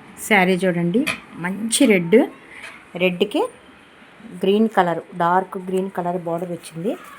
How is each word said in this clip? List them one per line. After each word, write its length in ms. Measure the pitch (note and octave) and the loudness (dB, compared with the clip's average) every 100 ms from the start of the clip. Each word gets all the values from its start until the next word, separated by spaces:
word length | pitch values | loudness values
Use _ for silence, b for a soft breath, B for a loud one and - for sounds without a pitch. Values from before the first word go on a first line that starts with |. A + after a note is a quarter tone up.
| - - - | -20 -8 2
శారీ 260 | G3+ F3+ | 4 4
చూడండి, 520 | F3+ F#3 F3 F3 A3 D#4 - - - | 2 0 0 0 0 -2 -6 -10 -10
మంచి 500 | F3 G3 A3 - C4 | -8 -6 -2 4 4
రెడ్, 300 | F#3+ E3+ A3+ F#4+ - B B B B B F3 | 4 4 4 4 -4 B B B B B -2
రెడ్కి 480 | F3+ F3 G3+ D4+ B4 - - - - - - - - F3+ | 0 0 -2 -2 -4 -6 -20 -20 -20 -20 -20 -20 -18 -4
గ్రీన్ 260 | F#3+ G#3 A3 | 0 2 2
కలర్, 480 | G3 F3 E3 - F3 | 2 0 -2 -6 -2
డార్క్ 400 | E3+ F#3 F#3 G3 | 0 2 -2 -8
గ్రీన్ 320 | F#3 F#3 F#3+ | -6 -4 -4
కలర్ 320 | F#3+ F3 F3+ | -4 -4 -4
బార్డర్ 300 | E3+ E3+ F3+ | -4 -6 -6
వచ్చింది. 440 | E3+ - D#3+ G3 F4+ - | -10 -12 -8 -6 -6 -10